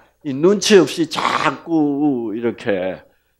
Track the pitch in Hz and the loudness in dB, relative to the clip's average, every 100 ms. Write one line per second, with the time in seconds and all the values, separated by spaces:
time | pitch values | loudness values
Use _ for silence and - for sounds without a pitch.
0 | _ _ 151 131 165 208 - 202 147 - | _ _ -8 0 2 2 4 4 4 0
1 | 151 - - - 151 135 - 160 147 143 | -4 -2 -2 -2 -4 -4 -2 0 0 0
2 | 147 127 113 107 117 104 120 98 92 87 | 0 -2 -4 -4 -4 -4 -4 -2 -4 -8
3 | - _ _ | -14 _ _